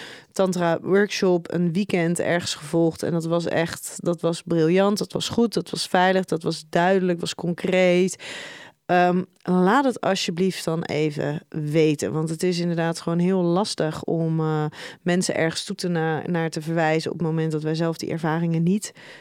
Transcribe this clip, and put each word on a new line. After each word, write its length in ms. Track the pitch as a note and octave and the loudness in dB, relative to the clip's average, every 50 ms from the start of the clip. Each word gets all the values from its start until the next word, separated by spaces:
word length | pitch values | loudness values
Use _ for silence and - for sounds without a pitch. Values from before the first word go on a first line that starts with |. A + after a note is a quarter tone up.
| - - - - - _ - | -16 -16 -18 -20 -20 _ -2
tantra 460 | - F#3+ F#3 F3+ F3+ F3 E3+ E3 - - | 0 0 2 2 2 2 0 0 0 0
workshop, 680 | - F3+ G3 G#3 G3+ - - G#3 F#3 F3+ F3 E3+ - - | 2 2 4 2 2 0 0 2 2 2 2 0 -2 -2
een 200 | E3+ F3 F3 D#3 | 0 0 0 0
weekend 480 | F#3 G#3 - - F3+ E3+ E3 F3 - | 0 0 0 0 0 0 0 0 0
ergens 340 | - - D#3+ F3 F#3+ - - | 0 0 0 -2 -2 -4 -8
gevolgd. 480 | - D#3 D3 - E3 E3 E3 D#3+ - - | -8 -6 -2 0 2 2 2 0 -2 -4
En 100 | - E3+ | -2 -2
dat 120 | E3+ D#3+ | -2 -2
was 220 | E3 E3 F3 E3 | 0 -2 -2 0
echt, 500 | - - - E3 F3 - - - - - | 0 0 0 0 -2 -4 -8 -10 -12 -12
dat 240 | - - E3+ F3 E3 | -6 -4 -2 -2 0
was 220 | - E3+ E3+ - - | 0 -2 -2 -2 -4
briljant, 560 | E3+ E3+ E3 D#3 D#3+ F3 F#3 G3 G3+ G#3 G3 | -2 0 2 4 4 4 4 4 2 2 0
dat 140 | F3+ - - | -2 -4 -4
was 160 | F#3 E3+ - | -4 -6 -2
goed, 260 | - - A#3 A3+ - | 0 2 2 2 0
dat 160 | - - - | -2 -4 -4
was 160 | - E3+ - | -6 -8 -4
veilig, 380 | - - F#3 F3+ F#3 F#3+ F#3+ F#3+ | 0 2 4 4 4 4 2 2
dat 180 | - - D#3+ E3 | 0 -2 -2 -2
was 220 | E3 D#3+ - - - | -4 -4 -6 -6 -2
duidelijk, 500 | - F3 E3+ F3+ G3 G3 F3+ F3+ F3 E3+ | 0 2 4 4 4 4 2 2 0 -2
was 140 | F3 E3+ - | -4 -6 -6
concreet." 840 | - - E3+ F3 - - F3+ F3+ F#3 F#3 F3+ F3 F3+ F#3 F#3 - - - - - - - - - - - - - _ _ | -4 -4 -4 -4 -2 -2 0 2 4 6 6 6 4 4 2 0 -4 -10 -14 -14 -12 -14 -14 -16 -18 -20 -20 -20 _ _
Ehm, 360 | - F3 F3+ F3+ F3+ F3 F#3 - - _ _ - | 0 4 4 4 4 4 2 -2 -4 _ _ -2
laat 420 | - F3+ F3+ F3+ F#3 G#3+ C4+ C#4+ | 0 2 4 4 6 4 4 4
het 160 | C4+ A#3 - | 2 0 0
alsjeblieft 640 | - - G3 F#3+ - - F3 D#3+ F#3+ F#3+ F3+ - - | 0 0 0 0 -2 -2 -2 0 0 0 0 -2 -4
dan 180 | - D#3+ D#3+ - | -4 -4 -2 -4
even 580 | - - D3+ D#3 D#3 D3 D3 D3 D3 D3 D#3 - _ | -2 -2 0 0 0 -2 -2 -4 -4 -4 -6 -8 _
weten. 640 | - D#3+ D3+ D3 D3 E3 D#3 D#3 D3+ C#3+ - F#2+ B2 | -8 -6 -4 0 2 4 4 4 4 2 0 -2 -2
Want 160 | D#3 D#3+ D#3+ | -2 -4 -4
het 140 | D#3+ D#3+ - | -4 -2 -2
is 160 | F3+ F3+ E3+ | -2 0 0
inderdaad 420 | E3+ F3 E3+ E3 E3 E3 E3 - | -2 -2 -2 0 -2 -2 -2 -4
gewoon 180 | - - E3+ E3+ | -4 -2 0 2
heel 240 | F3 F3+ F#3+ F#3+ F3 | 2 2 2 2 2
lastig 640 | E3+ E3+ F3+ - - - - D#3+ D#3 D3+ D3+ - | 2 2 0 0 -2 -2 -2 -2 -2 -4 -4 -4
om, 360 | - - E3 E3 D#3+ D#3+ D#3+ | -4 -2 -2 0 0 0 0
eh, 240 | D#3 D#3 D#3 D3+ D3+ D3+ - - - - - - - | 0 0 0 0 -2 -4 -6 -8 -14 -16 -16 -8 -2
mensen 320 | F3 F3 F3+ F3+ - - | 0 0 0 0 0 0
ergens 280 | - D#3+ E3 E3 - - | 0 0 0 -2 -4 -6
toe 120 | - G3+ | -8 -8
te 120 | - - F3 | -6 -4 -2
na-, 340 | F3 E3 D#3+ D#3+ D#3+ C#3+ - | -2 0 0 0 -2 -2 -2
naar 240 | - F3 E3 E3 D#3+ | -2 -2 -2 -2 -2
te 120 | - E3 D3+ | -4 -6 -6
verwijzen 480 | D#3+ E3 E3+ D#3+ D#3 D#3 D#3+ D#3 - - | -2 0 0 2 2 2 0 0 -2 -4
op 60 | E3+ | -4
het 80 | E3+ | -2
moment 260 | D#3+ D#3+ D#3+ D#3+ D#3+ D#3 | -2 0 0 0 0 -2
dat 100 | D3+ D3+ | -2 -2
wij 120 | D#3 D#3+ | -2 -2
zelf 220 | D#3+ E3+ E3 E3 | 0 0 -2 -2
die 140 | - - - | -4 -6 -6
ervaringen 520 | E3+ E3 D#3+ D#3+ D#3 E3 E3+ E3+ E3 D#3+ E3 | -4 -2 0 0 0 0 0 0 0 2 2
niet 300 | F3 F#3+ G#3+ - - - - - - - - | 2 2 0 -2 -6 -14 -18 -20 -20 -12 -2